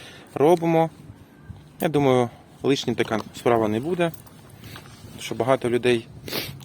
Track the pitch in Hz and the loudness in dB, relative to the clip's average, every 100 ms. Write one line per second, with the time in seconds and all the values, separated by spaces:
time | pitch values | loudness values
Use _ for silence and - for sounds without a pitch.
0 | - - - - 143 175 165 160 165 - | -20 -20 -14 0 4 4 2 2 0 -4
1 | - - - - - - - - 165 147 | -20 -20 -20 -20 -20 -20 -20 -4 -2 2
2 | 139 127 117 - - - 123 139 - 117 | 4 4 2 -6 -20 -4 0 0 0 -2
3 | 113 110 - - 123 117 107 110 147 180 | -2 -2 -6 -2 2 2 2 -2 -2 -2
4 | 170 - - - - - - - - - | -2 -4 -18 -20 -20 -20 -20 -18 -20 -20
5 | - - - 113 117 131 123 120 123 117 | -20 -16 -10 -4 0 2 2 0 2 0
6 | - - - - - - | -2 -16 -10 -10 -10 -14